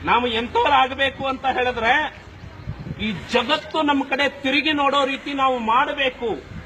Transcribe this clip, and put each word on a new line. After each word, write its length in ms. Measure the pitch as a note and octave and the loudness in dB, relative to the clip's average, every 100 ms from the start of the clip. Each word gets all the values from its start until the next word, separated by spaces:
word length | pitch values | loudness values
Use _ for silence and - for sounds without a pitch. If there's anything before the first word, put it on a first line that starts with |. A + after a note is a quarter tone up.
ನಾವು 240 | D3+ A3 B3 | 2 2 2
ಎಂಥವ್ರು 460 | A3+ B3 A4+ A#4 | -2 0 2 4
ಆಗ್ಬೇಕು 540 | C#4 C4 C4+ C4+ B3+ C4+ | 6 4 2 -2 0 -4
ಅಂತ 180 | C4 C4+ | -2 -2
ಹೇಳಿದ್ರೆ 680 | B3+ B3 A#3 A3 C#4 D4 - - - - - - - - - | 0 0 0 2 2 0 -6 -20 -18 -18 -16 -12 -10 -8 -6
ಈ 100 | G#3+ | -4
ಜಗತ್ತು 680 | F3+ - A#3+ B3 D4+ D4+ E4 | -6 -2 -2 0 -2 -2 -2
ನಮ್ಮ 220 | D4+ C#4+ | 2 0
ಕಡೆ 380 | C4+ C4+ C#4 - | 0 0 0 0
ತಿರುಗಿ 320 | C4 C#4+ D4 | 0 0 2
ನೋಡೋ 320 | D4 C#4 C#4 C4+ | 2 2 2 0
ರೀತಿ 280 | C4+ - | -2 -6
ನಾವು 260 | C#4 C4+ B3+ | 0 2 2
ಮಾಡಬೇಕು 680 | A3 A#3 D4 C#4+ C4+ B3+ A#3 D#3+ - - | 2 2 2 0 -2 -2 -4 -4 -8 -16